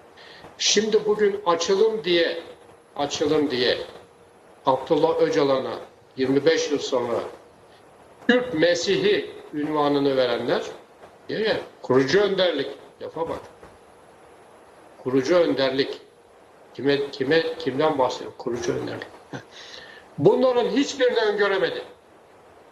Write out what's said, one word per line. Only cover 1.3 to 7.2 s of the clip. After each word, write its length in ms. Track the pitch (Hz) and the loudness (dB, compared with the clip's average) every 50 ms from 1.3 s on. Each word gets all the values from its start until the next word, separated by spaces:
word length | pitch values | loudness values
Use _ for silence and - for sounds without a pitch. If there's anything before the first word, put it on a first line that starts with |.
| 196 - - | 0 0 0
açılım 580 | 175 170 170 - 196 196 196 220 220 220 208 160 | 0 0 0 0 0 2 4 4 2 2 0 -2
diye, 380 | 180 175 170 165 - 170 170 - - - - - - - - - _ - | 0 2 2 2 0 -2 -6 -10 -14 -18 -20 -20 -20 -20 -20 -20 _ -8
açılım 540 | - 143 143 - - 160 147 156 151 147 135 | -6 -4 -4 -2 -2 0 2 2 2 0 0
diye 280 | 127 123 123 113 90 - - - - - - - - - - - - - - - - - - | 0 0 0 0 0 -2 -4 -10 -14 -20 -20 -20 -20 -20 -20 -20 -20 -20 -20 -20 -18 -6 0
Abdullah 540 | 139 131 127 - - 165 151 156 160 165 165 | 0 0 0 0 0 0 2 2 2 2 2
Öcalan'a 580 | 165 160 160 156 143 139 135 131 120 117 110 - - - - - - _ - | 2 2 2 2 2 2 2 0 -2 -4 -8 -10 -12 -16 -20 -20 -20 _ -6
yirmi 300 | - 131 127 135 139 139 | -2 0 2 2 2 4
beş 240 | 165 160 156 - 151 | 4 2 2 2 0
yıl 80 | 147 131 | -2 -4
sonra 420 | - - 139 123 120 120 113 104 | -2 -2 -2 -2 -2 -2 -2 -4